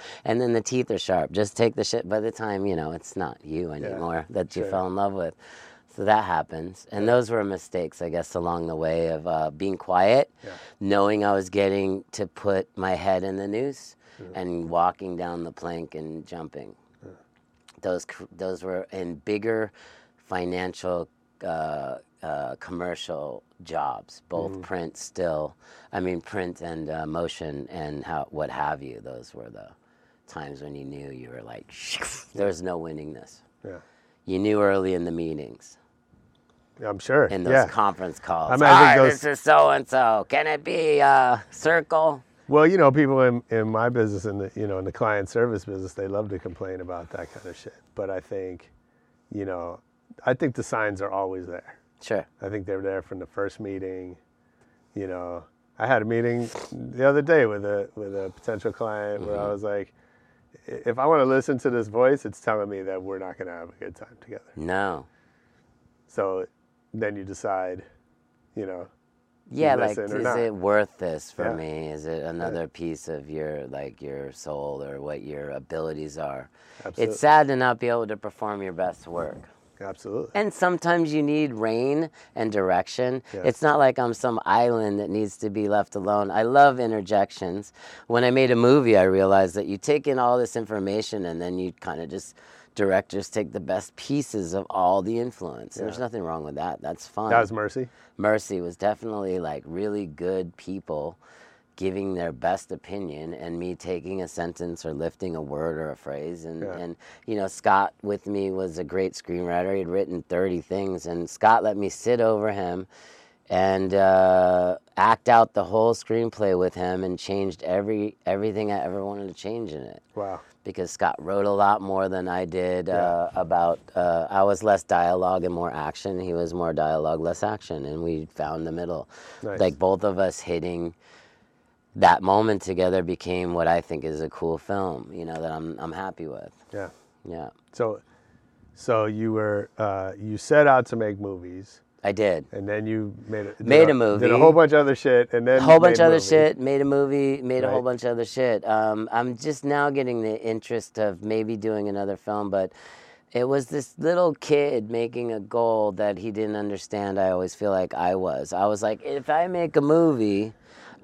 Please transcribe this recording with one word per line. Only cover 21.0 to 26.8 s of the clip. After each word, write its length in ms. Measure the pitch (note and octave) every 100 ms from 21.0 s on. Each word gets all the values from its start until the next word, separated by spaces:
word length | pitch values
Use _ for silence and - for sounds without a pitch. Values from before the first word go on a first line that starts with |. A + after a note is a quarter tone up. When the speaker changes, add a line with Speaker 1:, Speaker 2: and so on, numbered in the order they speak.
| D#2+ _ _ _
Speaker 1:
uh, 520 | F#2 D#2+ D#2 D2 C2+ B1 - _
uh, 320 | D#2+ D2 C2 C2+
commercial 840 | - F2 F2 E2+ - D#2 D2 A#1 - _
jobs, 600 | E2+ D#2+ C#2+ A1 - - _
both 220 | E2+ E2
Speaker 2:
Mm-hmm. 80 | F#2+
Speaker 1:
print 340 | F2 F#2 E2 -
still, 600 | - - F2 D#2 D2+ - _ - -
I 80 | G2
mean, 220 | F#2 F2
print 400 | - G#2 F2+ -
and, 260 | E2+ D#2+